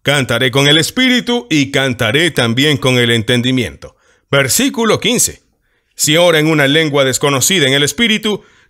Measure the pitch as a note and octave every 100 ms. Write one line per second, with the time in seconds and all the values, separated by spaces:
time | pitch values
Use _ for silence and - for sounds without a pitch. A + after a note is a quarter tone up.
0 | - C#3+ B2+ A#2 C3 C3+ C#3+ D#3 - -
1 | B3+ B3 - A#3+ A#3+ D3+ C3+ C#3 C3+ A#2+
2 | A2+ C3+ E3+ D3 A#2+ A#2+ D3+ C#3+ C3 B2+
3 | A#2+ A#2 G#2+ B2 B2 C3 G2 C#2+ - _
4 | _ _ - C#3 B2+ - C4 G3+ A3+ E3
5 | F#3+ A#3 - - _ _ _ _ _ -
6 | - D#3 F3 D#3+ D#3 D#3 C#3 D3+ D#3+ C#3+
7 | C3+ A#2+ D3 C#3 - F#3+ C3+ C#3 C#3+ -
8 | A#3 G#3+ G#3+ G3+ - _ _